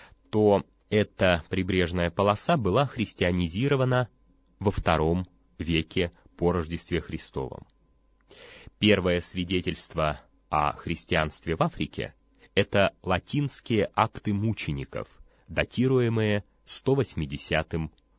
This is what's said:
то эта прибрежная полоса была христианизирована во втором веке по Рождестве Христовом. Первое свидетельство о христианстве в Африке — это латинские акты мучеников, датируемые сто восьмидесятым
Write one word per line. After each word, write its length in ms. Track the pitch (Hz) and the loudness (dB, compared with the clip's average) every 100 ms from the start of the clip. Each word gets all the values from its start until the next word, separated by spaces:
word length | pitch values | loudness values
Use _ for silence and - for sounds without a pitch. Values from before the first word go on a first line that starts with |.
| - _ - | -20 _ -4
то 340 | 107 104 98 - _ - | 4 6 4 2 _ -2
эта 540 | 107 101 - 95 85 - | 0 0 2 2 2 0
прибрежная 640 | 95 90 92 85 90 85 | -4 0 0 0 0 -2
полоса 460 | - 101 101 - 170 | 2 2 2 0 0
была 300 | 101 110 139 | 2 2 0
христианизирована 1200 | - 104 - 90 90 85 92 139 139 131 127 120 _ _ _ _ - | -2 -6 0 0 2 0 0 0 0 2 0 -2 _ _ _ _ -4
во 100 | 101 | -2
втором 560 | - - 80 78 87 90 _ _ - | 0 2 2 2 0 -4 _ _ -10
веке 540 | 78 80 80 92 87 - - - | 0 0 0 -2 -2 -4 -20 -2
по 160 | 87 | 0
Рождестве 480 | 87 78 85 - 85 | 0 -2 -8 -4 -4
Христовом. 640 | - 82 - - 65 - - _ _ _ _ _ _ - - - - - | -4 -12 -10 -10 -10 -12 -20 _ _ _ _ _ _ -20 -20 -20 -18 2
Первое 420 | 104 98 90 87 | 4 6 4 0
свидетельство 1000 | - 92 87 92 87 85 - 82 76 73 _ _ - | -2 -6 -2 -2 -2 -6 -6 -2 -2 -2 _ _ -4
о 240 | 76 73 | 0 0
христианстве 800 | - - 82 - 85 78 - - 82 | -2 -8 -8 -2 0 0 -4 -6 -2
в 60 | |
Африке — 520 | 165 - 76 - 55 - _ _ _ | -2 -2 -8 -6 -12 -12 _ _ _
это 400 | - 101 101 95 - | -2 0 2 2 0
латинские 880 | 92 90 - 143 143 - - 110 - | -2 -2 -2 -4 -4 -6 -2 0 0
акты 380 | - 110 - 107 | 0 0 -2 -4
мучеников, 760 | 101 110 101 - 69 65 - - _ - _ - | -2 -2 -4 -6 -6 -6 -10 -12 _ -20 _ -10
датируемые 960 | 82 - - 127 131 120 113 107 104 - _ - | -4 -4 0 2 2 2 0 0 0 -4 _ -12
сто 280 | - - | -6 0
восьмидесятым 960 | 135 - - 73 73 - 78 80 82 78 _ _ | 0 0 -4 -6 -6 -2 -2 -2 -4 -6 _ _